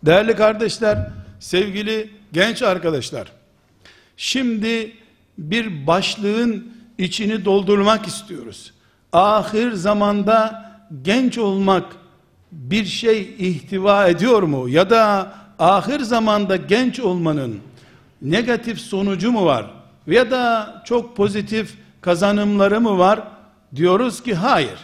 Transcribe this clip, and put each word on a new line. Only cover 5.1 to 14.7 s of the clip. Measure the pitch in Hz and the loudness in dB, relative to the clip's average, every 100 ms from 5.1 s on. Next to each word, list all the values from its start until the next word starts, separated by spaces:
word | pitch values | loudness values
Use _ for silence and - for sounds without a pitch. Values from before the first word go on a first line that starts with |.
| _ _ - | _ _ -16
bir | 156 226 220 165 139 | -4 -4 -4 -6 0
başlığın | 175 190 - 202 214 240 214 - - - _ | 0 0 -4 -2 0 -2 -4 -10 -20 -20 _
içini | 185 - 208 220 | -6 -2 -4 -2
doldurmak | 190 196 190 208 202 220 202 | 2 2 2 2 4 0 -2
istiyoruz. | - - 160 117 98 - _ _ _ _ | -12 -14 -16 -16 -18 -20 _ _ _ _
Ahir | 170 202 214 190 214 240 | 2 4 2 0 -2 -2
zamanda | 214 175 208 202 202 196 226 220 220 - - _ 147 | -2 -2 0 2 0 2 2 0 -6 -18 -20 _ -12
genç | 135 226 254 - | -2 0 0 -2
olmak | 208 196 196 185 - - - _ _ _ _ | -2 0 2 2 0 -16 -20 _ _ _ _
bir | 165 127 196 | -18 -4 -4
şey | 196 - 226 220 185 - | -2 -2 0 0 -2 -4
ihtiva | 185 165 - 190 190 202 196 | -4 -4 -6 -2 2 4 4
ediyor | 170 214 233 | 4 4 4
mu? | 180 143 | 2 -2
Ya | 127 | 0